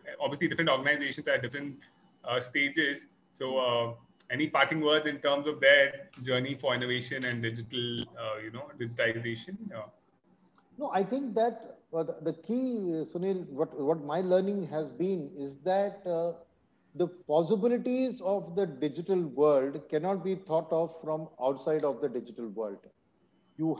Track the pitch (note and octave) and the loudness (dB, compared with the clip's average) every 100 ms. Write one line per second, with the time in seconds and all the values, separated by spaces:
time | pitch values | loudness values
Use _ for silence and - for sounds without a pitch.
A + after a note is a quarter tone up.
0 | - - C#3 C#3+ D#3+ - D#3+ C3 C#3 D3 | -8 -4 -4 0 0 2 4 4 4 2
1 | C#3 C3 D3 C3+ B2 C#3 C#3+ C#3 - _ | 0 -4 0 0 0 -6 -8 -10 -18 _
2 | _ _ C3 B2 B2 D3 C#3 D3+ D3 C#3 | _ _ -4 -2 -2 0 0 2 0 -2
3 | - _ _ - C3 C3 B2+ A#2+ A#2 A#2 | -10 _ _ -8 -2 0 2 2 0 -4
4 | - - - B2 D3+ C#3 C#3+ D#3+ D3+ D#3 | -16 -20 -6 -2 0 2 2 2 2 2
5 | D3+ C#3+ D3 C#3+ D3 C#3 C3+ C#3+ C#3 - | 2 -2 0 0 0 4 8 10 8 2
6 | - - B2+ B2+ C3 C#3 C#3 B2 B2 B2 | -14 -10 -2 0 0 -2 0 0 0 -2
7 | A#2+ C3+ B2+ A#2+ A2+ A#2 A2+ C3 A#2+ A#2 | -4 -4 -4 -2 -2 -4 -6 -4 -4 -4
8 | A#2 - A2+ G#2+ A2 A2+ D3 - A#2 A#2+ | -8 -8 -6 -6 -8 -12 -12 -8 -6 0
9 | A#2 A2+ A#2 A2+ - G3 A3 A2+ G#2 - | 2 2 -4 -6 -8 -12 -10 -12 -12 -16
10 | _ _ _ _ _ _ _ - C#4 F#3+ | _ _ _ _ _ _ _ -8 -2 0
11 | G3 B3+ C#4 G#3 A#3 A#3 - - _ E3 | 0 -2 -2 2 2 0 -10 -20 _ -4
12 | D#3+ - E3 D3+ - A#3+ C4 A#3 F#3 D#3+ | -4 -4 -4 -4 -2 -2 0 -2 -2 -2
13 | D3+ F3 F#3 G3 D#3+ C3+ D#3 - C#3 E3 | -4 -4 -2 -2 -4 -4 -4 -2 0 0
14 | C#3+ D#3 F#3 F#3 F#3+ G3+ D#3+ D3+ D3+ B2+ | -2 -2 4 4 4 -2 -4 -4 -4 -2
15 | F3+ F#3 C#3+ - C#3 C#3 F3+ F#3+ G3+ G3 | -2 -2 -4 -8 -10 -6 0 2 0 -2
16 | F3+ E3 E3+ E3+ - _ _ _ _ D3 | -4 -2 -2 -4 -12 _ _ _ _ -2
17 | F3 - - D3+ E3+ G#3+ A#3 A#3+ B3 B3+ | -2 -2 2 4 4 4 4 2 2 2
18 | C4 G3 F#3 G3+ E3+ F3 F#3+ C#3 D3+ D3 | 0 0 0 0 0 0 0 0 -2 -2
19 | F3 F#3 E3 B2 D3+ C#3+ C3+ C#3 - D3+ | 0 0 2 4 6 6 4 -2 -4 -2
20 | F3 G3 F3 F#3 - D#3 E3 E3 E3 - | 0 -2 -2 -4 0 -2 2 0 0 -4
21 | D3+ D#3 D#3+ - B2+ C3+ - D#3 D3 B2 | -6 -6 -6 -2 -2 0 0 0 0 0
22 | C#3+ B2 B2 A#2 A#2 G2 G#2+ G2 - _ | -2 -4 -8 -10 -10 -6 -6 -8 -16 _
23 | _ _ _ _ _ - D#3+ D3+ | _ _ _ _ _ -4 -2 2